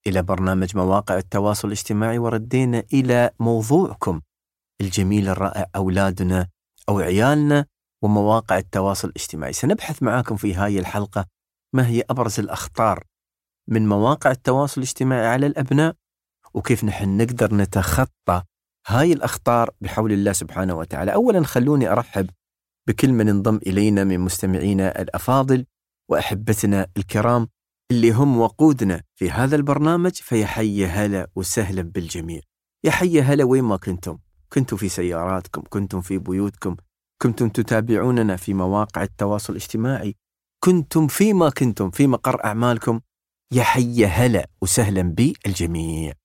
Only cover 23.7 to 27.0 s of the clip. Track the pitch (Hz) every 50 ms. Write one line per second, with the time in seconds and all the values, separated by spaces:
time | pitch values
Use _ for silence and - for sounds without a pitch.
23.7 | 95 101 104 107 104 98 98 98 92 90 90 92 90 - - 95 92 80 71 101
24.7 | 101 95 95 92 - - 92 - - - - - 127 135 131 135 131 127 123 _
25.7 | _ _ _ _ _ _ _ - - 76 - - 107 98 110 113 107 - - 101
26.7 | 101 98 95 - - 104